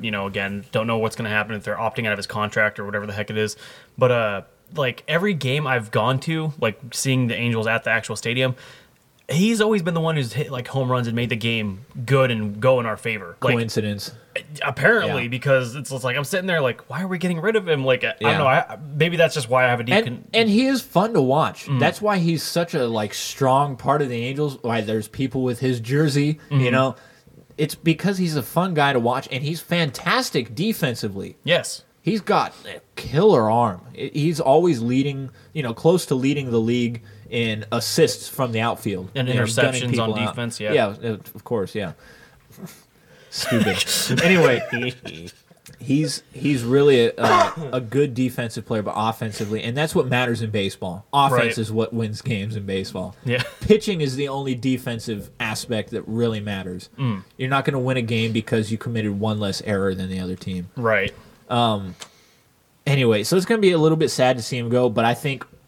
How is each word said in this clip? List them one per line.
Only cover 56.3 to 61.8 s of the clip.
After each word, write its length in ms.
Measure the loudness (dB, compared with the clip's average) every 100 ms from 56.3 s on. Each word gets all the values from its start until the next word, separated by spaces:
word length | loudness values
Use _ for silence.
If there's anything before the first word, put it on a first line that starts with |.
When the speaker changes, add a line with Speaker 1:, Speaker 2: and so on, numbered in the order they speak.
| -2
Speaker 2:
matters. 500 | -6 -8 -8 -12 -14 -6
Speaker 1:
Mm. 260 | -4 -4 -10 -10
Speaker 2:
You're 120 | -2
not 160 | -2 0
gonna 140 | -2
win 180 | -2 -2
a 40 |
game 300 | 0 -2 0
because 400 | -2 0 0 0
you 60 | -4
committed 420 | -4 -4 -2 -2
one 200 | -2 -2
less 220 | -4 -4
error 300 | -2 0 0
than 160 | -2 -6
the 100 | -6
other 160 | -6 -8
team. 340 | -6 -8 -8 -2
Speaker 1:
Right. 380 | 2 2 0 -6 -20 -20 -2
Speaker 2:
Um. 460 | 2 2 0